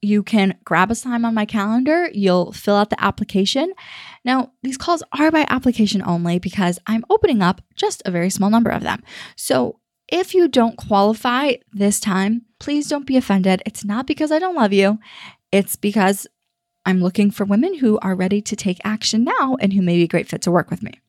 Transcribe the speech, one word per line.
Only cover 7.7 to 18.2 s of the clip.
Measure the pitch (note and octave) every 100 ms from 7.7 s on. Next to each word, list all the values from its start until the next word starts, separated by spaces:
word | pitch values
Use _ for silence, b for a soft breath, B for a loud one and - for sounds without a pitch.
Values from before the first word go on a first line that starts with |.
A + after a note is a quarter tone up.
| -
just | G#4 - -
a |
very | F3 F3
small | F#3+ G3
number | A3 A#3
of | -
them. | - - B B B B
So | - C4 B3 - _ _ _
if | E4+ F#4 F#4
you | F4
don't | C4 A#3 -
qualify | - G3+ G3+ A3 B3+ B3 C#4+ C4 _
this | G3+ G3+ G#3
time, | - F#3 G3 A#3 - _
please | - D4 D4
don't | D4 C#4
be | C4
offended. | B3+ G3 F#3 F#3 -
It's | -
not | G3+ G#3 C4+
because | D4+ D4+
I | D#4
don't | F#4 F4
love | G#3+
you. | G3 G3 G#3+ B B B B _
It's | F#3+ F#3+ -
because | G#3 G#3 F#3+ G3 - _ _ _ _ _ -
I'm | F#3
looking | F3+ F#3 G3+
for | - G3+
women | G3+ D#4+ F4+
who | B3+ G#3+
are | F#3+
ready | F#3